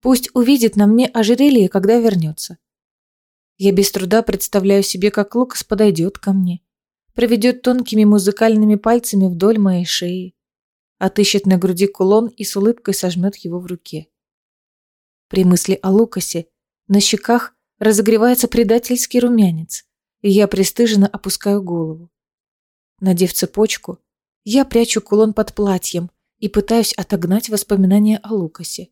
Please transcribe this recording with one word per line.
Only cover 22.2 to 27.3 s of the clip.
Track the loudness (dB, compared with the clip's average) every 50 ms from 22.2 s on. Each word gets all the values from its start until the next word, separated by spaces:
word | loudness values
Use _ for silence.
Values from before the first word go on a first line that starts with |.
| _ _ _ _ _ _ _ _ _ _ _ _ _ _ _ _
Надев | 0 0 2 2 0 -2 0
цепочку, | -4 -6 -4 _ -2 0 0 -2 -8 _ -16 -18 _ _ _ _ _ _ _ _ _ _
я | -2 0 0 0
прячу | 2 0 0 0 0 -2 -6 -4
кулон | _ 2 2 2 2 0
под | -2 -4 -4 -4
платьем | -4 -2 -2 -2 -2 -4 -6 -8 -8 -8 -8 _ _ _ _ _ _
и | -10 -4
пытаюсь | -2 -2 -2 0 0 0 0 0 -4
отогнать | -8 -6 _ -4 -4 -2 -2